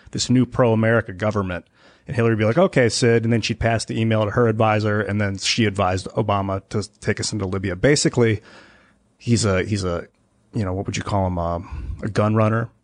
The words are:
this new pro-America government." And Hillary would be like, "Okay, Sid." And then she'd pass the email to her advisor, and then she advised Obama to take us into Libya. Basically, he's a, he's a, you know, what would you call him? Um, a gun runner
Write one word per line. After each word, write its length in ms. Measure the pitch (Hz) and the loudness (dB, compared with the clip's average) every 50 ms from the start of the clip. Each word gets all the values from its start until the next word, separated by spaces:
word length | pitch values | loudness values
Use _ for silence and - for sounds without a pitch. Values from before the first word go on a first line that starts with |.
| _ - | _ -10
this 180 | - - - - | -8 -4 -2 2
new 160 | 123 127 123 | 2 2 2
pro-America 680 | 120 - - 127 117 110 110 113 113 117 113 - - 95 | 2 2 2 2 2 2 2 2 2 2 2 0 -2 -6
government." 500 | 87 110 107 104 104 95 90 87 85 - _ _ _ _ - _ _ _ - | -4 -2 -2 0 -2 -2 -4 -6 -8 -10 _ _ _ _ -20 _ _ _ -6
And 80 | 139 | -2
Hillary 160 | 113 117 113 113 | 0 2 2 2
would 60 | 104 | 2
be 40 | 107 | 2
like, 120 | 107 117 165 | 2 4 4
"Okay, 300 | 190 185 - 143 123 110 | 2 2 4 2 2 2
Sid." 340 | - - 127 117 117 117 | 2 2 4 4 4 4
And 100 | 113 113 | 2 2
then 100 | 117 113 | 0 0
she'd 180 | - - 117 - | 0 -2 -2 -2
pass 240 | 123 113 117 110 - | 0 0 0 -2 -2
the 160 | - - 113 | -4 -4 -2
email 240 | 113 113 110 107 107 | 0 0 2 0 0
to 80 | 101 | 0
her 160 | - 123 120 113 | 0 2 2 2
advisor, 520 | 107 110 113 110 107 107 107 107 104 107 | 2 2 2 2 2 2 0 0 0 0
and 200 | 101 98 101 104 | -2 -2 -2 -2
then 180 | 104 98 98 92 | -2 -2 -4 -4
she 280 | - - - 120 110 | -4 -2 0 2 2
advised 420 | 104 98 101 98 90 92 95 - - - | 2 2 0 0 0 0 -2 -4 -4 -4
Obama 520 | - 113 101 101 98 98 98 95 98 - - | -2 -2 0 0 0 0 -2 -4 -6 -6 -6
to 120 | - 104 98 - _ _ | -6 -6 -6 -6 _ _
take 220 | - 110 101 - | -4 -4 -4 -2
us 120 | 104 - | -4 -6
into 140 | 110 104 98 | -4 -4 -4
Libya. 300 | 92 98 95 95 95 87 | -4 -4 -4 -4 -4 -2
Basically, 640 | 95 123 135 151 147 - 156 - 123 117 113 104 - - - - - - - - _ _ _ _ _ _ _ _ _ | 2 2 2 4 4 2 2 2 2 4 4 2 0 -4 -10 -20 -20 -20 -20 -20 _ _ _ _ _ _ _ _ _
he's 260 | - 120 117 104 110 | -2 0 0 2 2
a, 180 | 101 92 92 | 2 0 0
he's 220 | 82 - 107 98 92 | 0 -2 -2 -4 -2
a, 240 | 90 85 85 - - _ _ _ _ _ _ _ _ | -4 -4 -6 -6 -10 _ _ _ _ _ _ _ _
you 120 | - 120 101 | -6 -4 -4
know, 80 | 92 | -4
what 140 | 92 95 101 | -4 -6 -6
would 100 | - - | -6 -8
you 80 | - - | -8 -6
call 240 | - 104 98 95 92 | -4 -2 0 0 0
him? 100 | 90 85 | 0 -2
Um, 580 | 85 85 87 85 98 - - - - - - - | -2 -2 -4 -4 -6 -8 -10 -10 -10 -10 -8 -8
a 60 | - 110 | -8 -4
gun 260 | - 110 104 107 107 | -2 0 0 2 2
runner 360 | 110 110 107 110 117 117 - _ _ | 2 2 2 0 -2 -4 -6 _ _